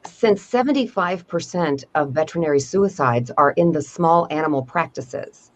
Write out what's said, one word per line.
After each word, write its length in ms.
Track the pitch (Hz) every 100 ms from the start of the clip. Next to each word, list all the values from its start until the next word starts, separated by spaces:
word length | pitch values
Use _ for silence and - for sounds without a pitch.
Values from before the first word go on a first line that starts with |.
| -
since 360 | - 226 202
seventy-five 840 | - 247 254 277 240 - 175 185 -
percent 560 | 170 165 180 160 139 -
of 180 | 156 143
veterinary 500 | 135 156 170 160 143
suicides 680 | 135 190 196 196 131 120 123 -
are 140 | 143
in 220 | 151 170
the 80 | 180
small 460 | - - 170 170 170
animal 320 | 151 156 143
practices 880 | 127 175 156 - 120 143 - _ _